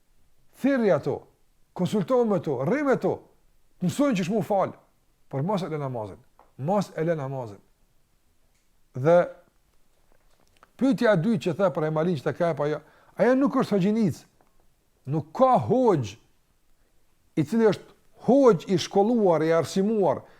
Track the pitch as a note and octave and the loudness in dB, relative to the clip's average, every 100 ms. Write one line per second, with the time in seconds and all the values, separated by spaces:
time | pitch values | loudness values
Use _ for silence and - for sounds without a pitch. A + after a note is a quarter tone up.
0 | _ _ _ _ _ - C4 C#4 G#3+ D3+ | _ _ _ _ _ -4 0 2 2 2
1 | D3 G#2+ - _ _ _ _ - F3 G#3 | 0 -6 -8 _ _ _ _ -6 -4 -2
2 | - B3+ A#3 F#3 D#3+ B2 C#3 C4+ C#4 A3 | 0 0 2 -2 -2 -4 -2 -2 0 -2
3 | F3+ G#2+ - _ _ _ _ - F3+ - | -2 -4 -10 _ _ _ _ -6 -6 -2
4 | C#4+ F#3+ E3 A3 - G3+ D#3 - _ _ | -2 -2 -2 -4 -2 -2 -2 -6 _ _
5 | _ _ - C#3 E3 G3+ F3 D#3 C#3 B2 | _ _ -10 -6 -4 -4 -4 -8 -8 -8
6 | G#2+ - _ _ _ - C#3 G3+ F3+ - | -10 -14 _ _ _ -10 -4 -2 -2 -4
7 | E3 E3 C3+ C3+ A#2 G2 _ _ _ _ | -4 -4 -6 -10 -12 -16 _ _ _ _
8 | _ _ _ _ _ _ _ _ _ B2+ | _ _ _ _ _ _ _ _ _ -2
9 | C#3+ F3 - - _ _ _ _ _ _ | 4 4 2 -6 _ _ _ _ _ _
10 | _ _ _ _ _ _ _ - C4+ G3+ | _ _ _ _ _ _ _ -4 -2 2
11 | A#3 G3 F#3 G#3 F#3 D3+ F#3+ F3 D#3 D#3 | 2 2 2 -2 -2 0 -2 0 -2 -2
12 | E3+ D#3 D#3 C3 E3+ D3 D3 D3+ - _ | -2 -2 -4 -2 -2 -2 -4 -4 -10 _
13 | _ - G#3+ C4 C4+ - - G3+ F#3 A3 | _ 0 2 2 2 0 0 0 0 0
14 | G3+ - - _ _ _ _ _ _ _ | 0 -2 -12 _ _ _ _ _ _ _
15 | - D#3 - - C4 A#3 A2+ A#3+ B3 E3+ | -6 -6 -4 2 4 4 2 2 2 2
16 | G#2+ - _ _ _ _ _ _ _ _ | -2 -10 _ _ _ _ _ _ _ _
17 | _ _ _ - D3 A3+ A3 E3+ - _ | _ _ _ -6 -2 2 2 2 -6 _
18 | _ _ - C4+ C4 F3 - F3+ - G3 | _ _ 2 6 6 4 2 -2 0 0
19 | G#3 A#3+ G3 D#3+ D#3+ E3 D3 F#3+ G3 A3 | 2 2 2 2 2 0 0 -2 0 0
20 | E3+ A#2+ - | 0 -2 -6